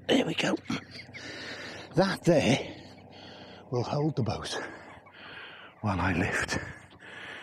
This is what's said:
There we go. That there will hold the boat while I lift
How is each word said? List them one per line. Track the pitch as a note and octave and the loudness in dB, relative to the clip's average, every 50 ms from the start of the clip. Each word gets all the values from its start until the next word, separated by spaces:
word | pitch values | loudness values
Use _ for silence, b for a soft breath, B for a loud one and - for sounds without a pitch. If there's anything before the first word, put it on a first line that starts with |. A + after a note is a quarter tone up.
| - - | 0 4
There | - B3+ - | 4 4 4
we | D#3+ - | 2 0
go. | - - F#3+ - - - - - - B B B B B B B B B B B B B B B B B B B B B B - | 0 2 2 0 0 -2 -4 -4 -4 B B B B B B B B B B B B B B B B B B B B B B 4
That | D#3+ F#3+ F#3+ - - - | 4 4 4 2 4 6
there | E3+ E3+ C3+ F2 G2+ - - - - - - - - - - - B B B B B B B B B B B B - | 8 8 8 8 6 6 4 2 -4 -10 -12 -16 -16 -18 -18 -18 B B B B B B B B B B B B -2
will | B2+ B2 A2+ | -2 0 0
hold | - C#3 D3 D3 D#3 C#3+ | 0 0 0 2 2 2
the | C#3+ | 2
boat | A2 - D#2 D#2 - - - B B B B B B B B B B B B B B B B B B B B B B B B - | 0 0 -2 -2 -4 -6 -6 B B B B B B B B B B B B B B B B B B B B B B B B -4
while | - G#2+ F#2 E2+ | -2 0 0 2
I | F2+ F#2+ F2 | 2 2 4
lift | E2+ F#2 F2 - - - - - - - - - - - - - B B B B B B B B B | 2 2 2 2 0 0 0 -2 -4 -4 -6 -10 -14 -18 -20 -20 B B B B B B B B B